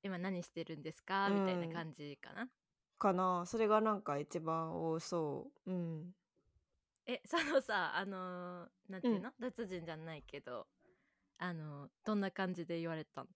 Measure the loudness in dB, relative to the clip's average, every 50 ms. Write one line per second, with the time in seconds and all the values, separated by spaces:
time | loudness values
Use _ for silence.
0 | -2 -4 -2 -2 0 0 0 -2 -4 -4 _ -6 -6 -6 -6 -6 -6 -8 -10 -10
1 | _ 0 2 4 4 6 6 4 4 4 2 2 0 -2 -4 -4 -6 -6 -8 -10
2 | -10 -10 -10 _ -14 -12 -8 -8 -8 -8 _ _ _ _ _ _ _ _ _ _
3 | 4 6 6 6 6 6 4 2 0 -2 2 4 6 8 8 8 8 6 2 2
4 | 0 -2 -2 -2 -2 -2 -4 -2 0 0 0 0 0 -2 -2 0 2 2 2 0
5 | 0 0 0 0 2 0 0 -2 -6 -8 _ _ _ -4 -2 -2 -2 -2 -4 -6
6 | -8 -10 -12 _ _ _ _ _ _ _ _ _ _ _ _ _ _ _ _ _
7 | _ -6 -6 -6 -4 -2 0 0 2 4 4 4 4 4 0 0 0 0 0 -2
8 | -2 -2 -4 -6 -6 -6 -6 -6 -8 -8 -10 -10 -12 -16 _ _ _ -12 -8 0
9 | 2 2 2 2 0 -6 -8 -8 -8 -8 -6 -6 -6 -4 -4 -6 -6 -6 -8 -8
10 | -8 -8 -10 -10 -10 -12 -12 -12 -8 -8 -8 -8 -8 _ _ _ _ -20 _ _
11 | _ _ _ _ _ _ _ -6 -4 -4 -4 -6 -8 -8 -10 -10 -12 -14 _ _
12 | _ 0 2 2 2 0 0 0 0 0 0 -2 -2 -2 -2 0 0 -2 -2 -4
13 | -6 _ _ -12 -12 -12 -16